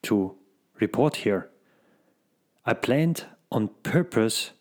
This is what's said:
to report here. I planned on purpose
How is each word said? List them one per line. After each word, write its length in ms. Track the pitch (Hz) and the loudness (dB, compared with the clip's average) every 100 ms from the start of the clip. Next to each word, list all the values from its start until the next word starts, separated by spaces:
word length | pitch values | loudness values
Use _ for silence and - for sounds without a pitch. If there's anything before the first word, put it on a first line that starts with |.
to 320 | - 104 95 - _ _ _ - | 0 0 0 -8 _ _ _ -4
report 380 | 104 - 147 - | -2 2 0 0
here. 320 | 107 98 - _ _ _ _ _ _ _ _ _ _ _ - | 0 0 -4 _ _ _ _ _ _ _ _ _ _ _ -4
I 80 | |
planned 520 | 113 - 135 165 160 - - _ | -2 0 2 2 0 -8 -20 _
on 180 | 113 107 - | -2 -2 -4
purpose 680 | - 165 170 117 113 - - _ | -2 0 2 2 2 0 -8 _